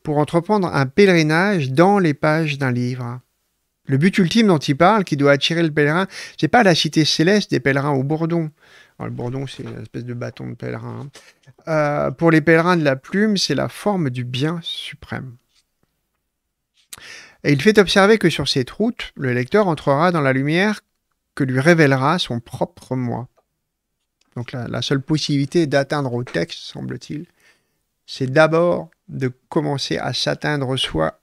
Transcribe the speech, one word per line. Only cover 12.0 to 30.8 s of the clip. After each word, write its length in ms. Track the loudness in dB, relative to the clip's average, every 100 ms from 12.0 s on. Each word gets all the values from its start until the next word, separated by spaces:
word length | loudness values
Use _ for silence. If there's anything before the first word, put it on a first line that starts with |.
| -4
pour 180 | 0 2
les 100 | 4
pèlerins 360 | 4 2 4 2
de 60 |
la 120 | 0 -2
plume, 420 | -4 -2 0 0
c'est 180 | -2 -2
la 140 | -4
forme 420 | -4 -4 -2 -2
du 120 | -4
bien 360 | -6 -4 -4 -4
suprême. 720 | -8 -12 -12 -16 -12 -12 -12 -18 _ _ _ _ _ _ _ _ _ _ _ _ _ _ _ -20 -20 -20 -20 _
Et 80 | 0
il 100 | 2
fait 160 | 4 4
observer 380 | 4 4 6 6
que 100 | 4
sur 180 | 0 -2
cette 220 | -2 -2
route, 400 | -2 -4 -4 -14 -8
le 180 | -4
lecteur 340 | -2 0 0 2
entrera 440 | 0 0 2 2
dans 100 | 2
la 100 | 0
lumière 480 | 0 0 2 0 -2 _ _ _ _ _ -4
que 80 |
lui 160 | -2 2
révélera 580 | 4 6 6 4 0 0
son 220 | -2 -6
propre 560 | -8 -8 -8 -8 -10 -6
moi. 320 | -4 -6 -10 _ _ _ _ _ _ _ _ _ _ -14
Donc 160 | -10
la, 160 | -10 -8
la 140 | -6
seule 200 | -2 -4
possibilité 640 | -2 -4 0 -2 0 0 0
d'atteindre 460 | 0 0 -4 -4
au 100 | -6
texte, 360 | -6 -6 -6 -10
semble-t-il, 680 | -16 -14 -12 -12 -12 -14 -14 _ _ _ _ _ _ _ -18
c'est 240 | -6 -2
d'abord 580 | 4 4 4 2 0 -6 _ _
de 220 | -6 -6 -6 _
commencer 480 | -4 -2 -4 -6 -6
à 160 | -6
s'atteindre 640 | -4 -4 -4 -4 -4 -4
soi 420 | -4